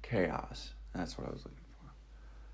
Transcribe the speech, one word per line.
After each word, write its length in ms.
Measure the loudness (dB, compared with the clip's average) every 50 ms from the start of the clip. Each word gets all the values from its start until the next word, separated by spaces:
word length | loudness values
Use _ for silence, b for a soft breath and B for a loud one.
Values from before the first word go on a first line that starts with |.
chaos. 720 | 0 4 8 8 8 8 8 4 2 0 -4 -4 -4 -6 -6 -8 -8 -4 0
That's 220 | 0 0 0 0
what 100 | -2 0
I 40 | -2
was 140 | -2 -2 -4
looking 140 | -8 -10 -10 -12 -14 -14 -14
for. 120 | -12 -12 -12 -14 -14 b b b b b b b b b